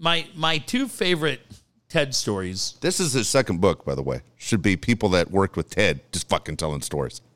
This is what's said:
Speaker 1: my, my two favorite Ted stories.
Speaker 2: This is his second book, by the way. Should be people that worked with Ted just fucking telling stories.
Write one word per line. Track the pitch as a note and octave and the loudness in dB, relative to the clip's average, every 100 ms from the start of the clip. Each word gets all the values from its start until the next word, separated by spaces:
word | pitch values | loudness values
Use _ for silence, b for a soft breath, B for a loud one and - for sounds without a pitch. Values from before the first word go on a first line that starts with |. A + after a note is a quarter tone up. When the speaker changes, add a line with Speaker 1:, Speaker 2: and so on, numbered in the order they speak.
Speaker 1:
my, | E3 E3+ - | -2 -2 -4
my | D#3+ D#3+ D#3+ | -4 0 0
two | - B3 C4+ | 0 -2 -2
favorite | - F#3 E3+ D3+ B2+ - - _ _ _ | -2 0 2 0 -2 -10 -20 _ _ _
Ted | D#3+ C#3+ | -2 0
stories. | B2+ - G2+ F#2 F#2+ - - | -2 -2 -2 -2 -4 -6 -2
Speaker 2:
This | F3 F#3+ | -2 0
is | F3 | 0
his | B2+ G#2+ | 0 2
second | C3+ - F2 | 2 2 2
book, | F#2+ E2 | 2 2
by | - | -2
the | C#2 | -4
way. | C2+ C2 - _ | -2 -4 -8 _
Should | - A2 | -2 0
be | G2+ F#2 | 2 0
people | - A#2 G#2 | 2 2 4
that | F2+ E2+ | 2 2
worked | F#2+ G2 - | 2 0 0
with | E2 | -6
Ted | - G2+ C#2 - | 2 2 2 -4
just | - - | -8 -2
fucking | E2+ - D2+ | -2 -2 -6
telling | D#2+ D2 | -4 -4
stories. | - D2 C2+ - _ | -4 -4 -6 -8 _